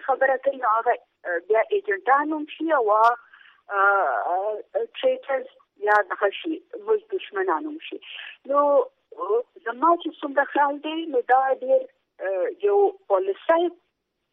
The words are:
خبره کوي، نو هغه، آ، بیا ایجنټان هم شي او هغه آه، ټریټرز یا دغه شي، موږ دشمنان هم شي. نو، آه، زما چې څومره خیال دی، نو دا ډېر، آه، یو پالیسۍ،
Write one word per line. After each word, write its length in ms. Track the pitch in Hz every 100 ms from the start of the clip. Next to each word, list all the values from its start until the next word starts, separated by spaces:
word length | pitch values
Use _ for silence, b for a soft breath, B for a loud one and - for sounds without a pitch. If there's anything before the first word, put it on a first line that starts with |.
| 285
خبره 320 | 254 269 262
کوي، 200 | 277 269
نو 100 | 240 220
هغه، 200 | 240 - _ _
آ، 60 | 175 175 196
بیا 140 | 226 -
ایجنټان 640 | 202 208 196 226 277 294
هم 120 | 311 302
شي 220 | - 320
او 200 | 294 214
هغه 360 | 214 233 240 b b b b -
آه، 840 | 196 202 196 151 113 139 180 208 214 - 202 233 -
ټریټرز 500 | 262 262 - 262 - _ _ _ 202
یا 100 | 208 185
دغه 180 | 190 202 -
شي، 140 | 170 156 - - 220
موږ 140 | 220 -
دشمنان 520 | 196 - 392 381 220 311
هم 120 | 311 -
شي. 100 | - B B B B 254
نو، 80 | 285 294 277 - _ _ 151
آه، 240 | 180 466 - - 226
زما 260 | 240 320 339
چې 80 | 320 -
څومره 240 | 294 277 277
خیال 240 | 277 285 285 311
دی، 100 | 320 330
نو 80 | 247 -
دا 80 | 262 269 262
ډېر، 180 | 262 262 254 _ _ -
آه، 280 | - 381 170 - 202
یو 100 | 202 392 - -
پالیسۍ، 500 | 381 392 381 - 330 349 349 _ _ _ _ _